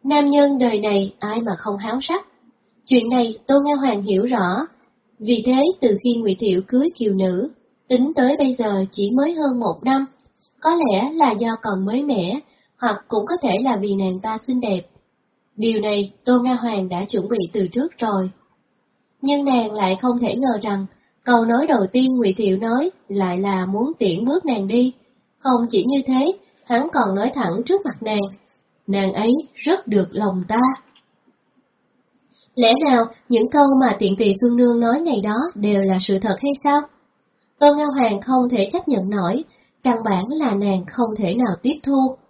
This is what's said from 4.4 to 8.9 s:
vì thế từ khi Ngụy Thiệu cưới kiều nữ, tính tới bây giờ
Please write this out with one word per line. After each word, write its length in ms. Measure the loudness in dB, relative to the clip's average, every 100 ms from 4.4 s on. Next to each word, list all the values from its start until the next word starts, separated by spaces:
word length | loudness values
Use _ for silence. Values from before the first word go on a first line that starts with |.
| 0 -2 -6 _ _ _ _ _
vì 240 | -2 0 2
thế 160 | 2 2 2
từ 160 | 0 2
khi 120 | 0 0
Ngụy 180 | 0 0
Thiệu 220 | 0 0 0
cưới 200 | 0 0 -2
kiều 180 | -2
nữ, 360 | 0 0 -2 -4 -10 _ _ _
tính 240 | 0 2 2
tới 200 | 0 2
bây 160 | 0
giờ 320 | 0 -2 -2 -4